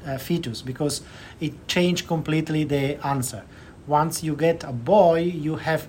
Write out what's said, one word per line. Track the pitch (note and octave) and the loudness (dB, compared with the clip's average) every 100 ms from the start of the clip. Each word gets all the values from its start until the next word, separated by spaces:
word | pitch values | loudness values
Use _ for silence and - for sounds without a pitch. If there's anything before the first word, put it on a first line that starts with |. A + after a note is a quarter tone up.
uh, | C#3+ C3 | -10 -8
fetus, | - E3+ C#3 A2 | -2 -2 -2 -8
because | C3 B2+ D3+ - - - - - | -8 -2 -2 -2 -10 -18 -18 -8
it | D#3+ - - | -8 -6 -2
changed | F#3 F3+ F3 - | 2 2 2 -2
completely | E3 D3+ D#3 D#3 D#3 | -2 0 0 0 0
the | D3 C#3+ C3+ D3 C#3 | 0 0 0 -2 -2
answer. | C#3 B2 G#2 - - - - - | -2 -2 -8 -14 -20 -20 -14 0
Once | D3 D#3+ D#3+ | 2 2 -2
you | D#3 | -4
get | C#3+ D#3+ E3 | 0 2 2
a | D3 | -2
boy, | B2 B2 G#3 F3 E3 | -6 4 6 8 6
you | F3 E3+ D3 | 2 -2 -4
have | D#3 D#3 D#3+ | -4 -2 -2